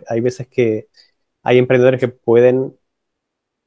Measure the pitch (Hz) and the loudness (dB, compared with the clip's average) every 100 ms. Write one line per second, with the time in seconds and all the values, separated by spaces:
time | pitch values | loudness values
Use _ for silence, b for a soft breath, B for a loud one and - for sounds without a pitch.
0 | - 117 123 127 127 - 117 107 - b | -6 -4 -4 -6 -10 -4 -2 -2 -10 b
1 | b b _ _ 117 127 127 127 127 127 | b b _ _ 0 0 2 2 2 0
2 | 127 - - 117 123 127 135 _ _ _ | -6 -6 0 2 2 0 -6 _ _ _
3 | _ _ _ _ _ _ | _ _ _ _ _ _